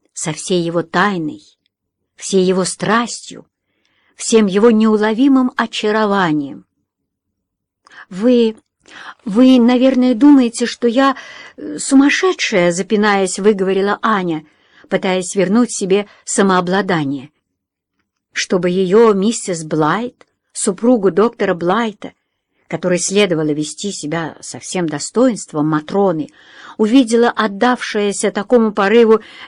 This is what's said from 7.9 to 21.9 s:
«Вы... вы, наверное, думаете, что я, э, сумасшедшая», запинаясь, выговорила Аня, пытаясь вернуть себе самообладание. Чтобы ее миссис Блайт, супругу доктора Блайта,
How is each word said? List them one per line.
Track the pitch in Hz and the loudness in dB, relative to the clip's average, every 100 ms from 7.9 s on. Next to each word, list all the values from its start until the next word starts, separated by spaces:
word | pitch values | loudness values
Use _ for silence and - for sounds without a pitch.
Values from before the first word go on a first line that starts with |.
| - - | -20 -16
«Вы... | 180 226 247 226 220 _ _ _ - - - | -4 2 2 2 -2 _ _ _ -20 -20 -14
вы, | - 196 262 262 | -4 4 6 6
наверное, | 233 247 262 262 254 | 6 4 2 2 0
думаете, | 240 285 277 233 - 240 | 4 6 6 4 -2 -6
что | - 240 | -2 -2
я, | 233 269 269 - - - - | 2 0 -2 -10 -20 -20 -16
э, | - 302 | -14 -10
сумасшедшая», | - - 277 - 370 349 - 208 175 | 2 4 4 2 -2 -2 -2 0 0
запинаясь, | 175 196 214 214 196 190 - | 0 -2 0 2 2 0 0
выговорила | 196 202 190 190 196 214 | 0 0 0 0 -2 -2
Аня, | 226 214 180 156 160 _ _ _ _ | -2 -2 -2 -6 -8 _ _ _ _
пытаясь | 190 190 185 180 | -4 -2 -4 -2
вернуть | 202 180 214 233 | 0 2 2 0
себе | - 190 196 202 _ | -2 0 0 -2 _
самообладание. | - - 202 180 175 190 196 175 139 139 131 _ _ _ _ _ _ _ _ _ _ | -6 0 2 2 0 -2 0 -2 -2 -6 -10 _ _ _ _ _ _ _ _ _ _
Чтобы | - - 190 180 | -10 -4 -2 -2
ее | 180 185 202 226 | -2 0 4 4
миссис | 196 202 226 - 170 | 4 0 -4 -6 -8
Блайт, | 160 156 151 185 247 - _ _ _ | -6 -2 0 -2 -6 -14 _ _ _
супругу | - - 180 233 247 190 | -8 -6 -2 0 2 2
доктора | 170 226 - 196 | 0 0 0 -4
Блайта, | 175 170 202 233 | -2 -2 -2 -4